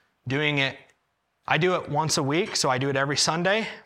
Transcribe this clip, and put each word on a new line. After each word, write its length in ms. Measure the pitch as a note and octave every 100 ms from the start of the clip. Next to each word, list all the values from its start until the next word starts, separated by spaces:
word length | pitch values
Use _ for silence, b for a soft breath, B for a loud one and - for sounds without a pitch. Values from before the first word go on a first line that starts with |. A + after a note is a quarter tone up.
| b _ B2+
doing 300 | C3+ D3+ C#3+
it, 180 | C3+ - - _ _ _ _ _ -
I 100 | D3+
do 180 | F3+ F3
it 120 | -
once 300 | D3 D#3 -
a 40 |
week, 320 | C3+ D#3+ G#3+ -
so 140 | C#3+
I 80 | B2+
do 120 | C#3
it 60 | C3+
every 200 | C#3 C#3+
Sunday 520 | - D#3+ F3+ G#3+ G#3+ -